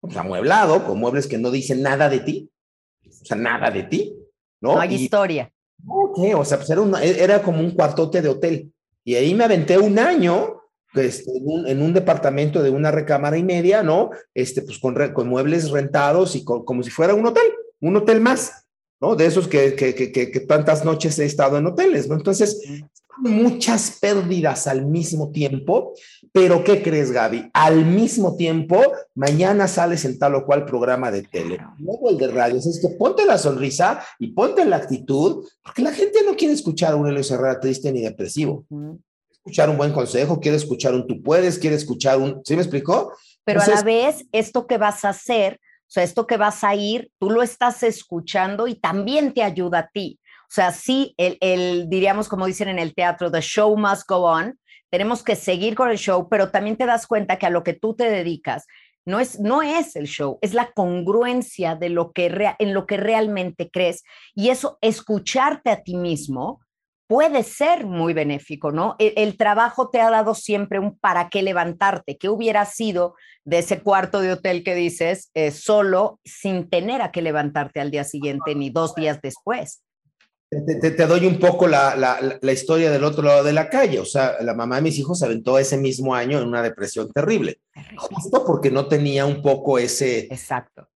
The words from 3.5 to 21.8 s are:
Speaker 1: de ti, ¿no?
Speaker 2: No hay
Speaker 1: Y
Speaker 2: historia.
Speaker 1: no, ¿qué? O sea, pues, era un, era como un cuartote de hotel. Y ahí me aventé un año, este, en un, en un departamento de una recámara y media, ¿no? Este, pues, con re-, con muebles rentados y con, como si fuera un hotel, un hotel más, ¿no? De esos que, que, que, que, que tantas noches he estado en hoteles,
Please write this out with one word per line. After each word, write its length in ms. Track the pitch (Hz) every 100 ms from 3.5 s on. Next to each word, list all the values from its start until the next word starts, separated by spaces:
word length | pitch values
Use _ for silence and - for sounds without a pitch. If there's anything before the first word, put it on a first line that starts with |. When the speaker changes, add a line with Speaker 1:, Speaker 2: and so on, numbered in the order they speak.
| 120 113
Speaker 1:
de 120 | 101
ti, 340 | - - 415 - - _ _ _
¿no? 140 | 117 151
Speaker 2:
No 40 |
hay 120 | 175
Speaker 1:
Y 120 | 190
Speaker 2:
historia. 480 | 254 208 196 156 117 _ _ _
Speaker 1:
no, 280 | - 370 392 -
¿qué? 180 | 190
O 80 | 196
sea, 140 | 143 143
pues, 140 | -
era 100 | 160
un, 160 | 208 190
era 460 | 156 185 185 202
como 180 | 196 160
un 120 | 170
cuartote 500 | 175 151 143 160 175
de 80 | 156
hotel. 420 | 131 170 151 - _ _ _
Y 120 | - 120
ahí 180 | 143
me 100 | 196
aventé 320 | 233 185 147 185
un 220 | 208 202
año, 640 | 277 349 175 180 440 - _ _ _
este, 360 | 135 127 - - 127
en 60 |
un, 240 | 139 160 143
en 140 | 135
un 100 | 151
departamento 680 | 180 180 156 143 139 151 151
de 80 | 143
una 200 | 135 151
recámara 460 | 147 151 143 147 160
y 60 |
media, 400 | 180 175 175 208
¿no? 260 | 175 160 226 - -
Este, 300 | - 127 -
pues, 160 | - -
con 160 | 131
re-, 180 | 127 139
con 160 | 139 120
muebles 420 | 123 139 170 156
rentados 640 | 143 139 151 143 160 185
y 100 | 143
con, 200 | - 120
como 180 | 117 123
si 60 | 120
fuera 240 | - 165
un 140 | 208 226
hotel, 260 | 233 453 - - _
un 140 | 151
hotel 280 | 202 208 226
más, 460 | 233 262 - - _ _ _ _
¿no? 140 | 143 220
De 100 | 165
esos 220 | 160 165
que, 260 | 151 139
que, 200 | 135 131
que, 160 | 127 127
que, 180 | 135 120
que 100 | 131
tantas 420 | - 151 151 156
noches 360 | 156 156 165 147
he 80 | 147
estado 320 | 147 139 143
en 80 | 160
hoteles, 420 | 180